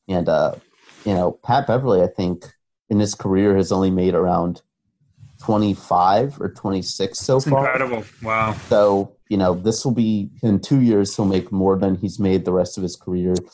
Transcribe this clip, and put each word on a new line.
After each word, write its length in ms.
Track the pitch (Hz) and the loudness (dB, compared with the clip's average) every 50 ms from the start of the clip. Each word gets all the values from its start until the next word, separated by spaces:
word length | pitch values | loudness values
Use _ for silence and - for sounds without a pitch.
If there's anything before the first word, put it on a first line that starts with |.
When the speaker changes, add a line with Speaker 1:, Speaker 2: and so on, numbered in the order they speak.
| _ - | _ -6
Speaker 1:
And, 180 | 95 90 82 82 | -4 -2 0 0
uh, 280 | 80 76 76 73 - - - _ _ _ _ - - - - | 0 0 0 -2 -2 -6 -14 _ _ _ _ -20 -20 -10 -6
you 80 | 107 98 | -2 -2
know, 200 | 90 90 87 - - - | 0 0 -2 -4 -6 -4
Pat 240 | - 139 139 139 - | -2 0 0 0 0
Beverley, 340 | 113 127 135 127 104 92 | -2 -2 0 2 2 2
I 60 | 87 90 | 2 0
think, 380 | - - 95 90 87 - - - - _ _ _ _ _ _ - | 0 -4 -4 -4 -4 -6 -10 -16 -20 _ _ _ _ _ _ -2
in 100 | 110 101 | 0 0
his 140 | 107 101 - | 0 0 -4
career 420 | - - 101 95 95 101 104 98 | -6 -4 0 0 2 4 4 4
has 160 | 98 92 85 | 2 2 0
only 200 | 101 92 95 95 | 0 0 0 0
made 240 | 92 92 90 92 87 | 0 0 0 0 2
around 480 | 85 90 90 87 87 85 87 87 - _ _ _ _ _ _ _ _ _ _ _ _ - - - _ | 2 2 2 0 0 -2 -2 -6 -8 _ _ _ _ _ _ _ _ _ _ _ _ -20 -20 -20 _
twenty-five 1000 | - - 110 104 107 104 98 95 - - 92 87 87 92 98 110 127 139 139 - | -4 -2 0 0 0 0 -2 -4 -4 -2 0 2 4 4 4 2 0 -2 -4 -8
or 80 | - - | -8 -10
twenty-six 680 | - - - 98 95 95 90 - - - 95 98 - - | -8 -8 -6 -4 -4 -4 -4 -6 -6 -4 -6 -6 -6 -8
so 160 | - - 135 | -2 0 0
Speaker 2:
That's 140 | 131 135 156 | 0 2 2
Speaker 1:
far. 160 | 139 135 139 | 0 2 2
Speaker 2:
incredible. 380 | 131 131 131 135 127 123 113 104 101 - - 117 | 0 0 -2 -2 -2 -4 -6 -8 -12 -16 -12 -6
Wow. 300 | 110 110 113 110 110 107 82 - - | -4 -2 0 0 -2 -2 -6 -2 0
Speaker 1:
So, 480 | 120 107 104 104 101 98 98 - - _ _ _ | 2 4 4 4 4 2 0 -4 -8 _ _ _
you 80 | 104 98 | -2 0
know, 160 | 92 92 90 | 2 2 0
this 320 | 87 92 110 110 - - | 0 0 -2 -2 -2 -2
will 80 | 143 120 | -2 0
be, 360 | 123 117 110 110 104 101 - - - | 0 0 0 0 -2 -2 -6 -8 -4
in 180 | - 117 101 95 | -2 0 0 0
two 220 | - - 143 139 | 0 0 2 4
years, 340 | 127 120 110 101 101 98 - | 4 4 4 4 2 0 -2
he'll 100 | - 110 | -2 0
make 260 | 95 98 92 90 - | 0 0 0 -2 -2
more 260 | 98 95 92 98 95 92 | -2 0 2 2 2 2
than 180 | 101 98 95 | 2 0 0
he's 240 | 92 110 98 87 - | -2 -4 -6 -4 -2
made 260 | 101 95 92 95 87 | 0 0 2 0 0
the 80 | 92 90 | 0 0
rest 240 | 92 87 87 - - | 0 0 -2 -4 -6
of 60 | 92 | -8
his 120 | 87 - | -8 -8
career. 400 | - _ - 90 90 87 90 90 90 90 - | -10 _ -6 -4 -2 -2 0 -2 -2 -4 -8